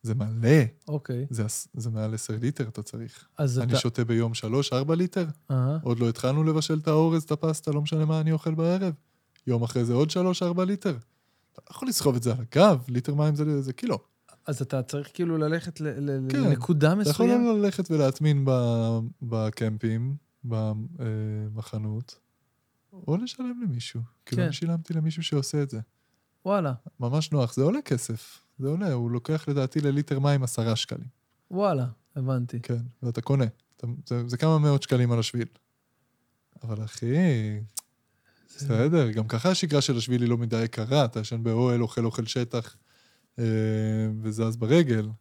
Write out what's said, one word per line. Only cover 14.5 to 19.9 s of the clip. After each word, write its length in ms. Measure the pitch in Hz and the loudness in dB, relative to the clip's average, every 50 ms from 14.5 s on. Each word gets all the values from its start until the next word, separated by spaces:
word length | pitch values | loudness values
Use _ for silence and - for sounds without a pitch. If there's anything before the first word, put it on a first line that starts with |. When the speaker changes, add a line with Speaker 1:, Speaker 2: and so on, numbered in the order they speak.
| 143 - | -6 -6
Speaker 2:
אתה 220 | 139 - 143 131 123 | -4 -4 -4 -4 -4
צריך 260 | - - 143 143 - _ | -4 -6 -8 -8 -8 _
כאילו 240 | - 175 170 165 | -4 -2 -2 0
ללכת 440 | 156 151 151 160 170 165 175 160 - | 0 0 0 -2 -2 -4 -8 -10 -8
ל-, 60 | 156 151 117 135 143 143 | -8 -6 -6 -4 -4 -4
ל-, 180 | 139 135 131 131 | -2 -2 -2 -2
Speaker 1:
כן. 120 | 131 135 262 | 0 2 4
Speaker 2:
לנקודה 500 | 185 143 123 123 - 170 147 147 156 180 208 | 2 2 2 2 0 4 4 6 4 4 4
Speaker 1:
אתה 80 | 208 147 | 2 2
יכול 160 | 147 - - | 4 4 6
Speaker 2:
מסוים? 200 | 240 240 240 240 | 6 6 6 4
Speaker 1:
לא 140 | 233 220 208 | 4 4 4
ללכת 320 | 202 196 - - 180 - | 2 2 0 -2 -2 0
ולהטמין 540 | 160 151 143 131 131 - 151 151 147 139 135 | 2 4 4 2 2 2 2 4 4 4 4
ב-, 540 | 135 131 123 123 117 117 117 113 113 117 113 113 120 - _ | 4 4 4 4 2 2 2 2 2 0 0 -2 -4 -8 _
בקמפים, 920 | 131 117 117 113 107 107 107 - 117 110 107 104 - 113 | -6 -4 -2 0 0 -2 -2 -2 -2 -2 -2 -2 -2 0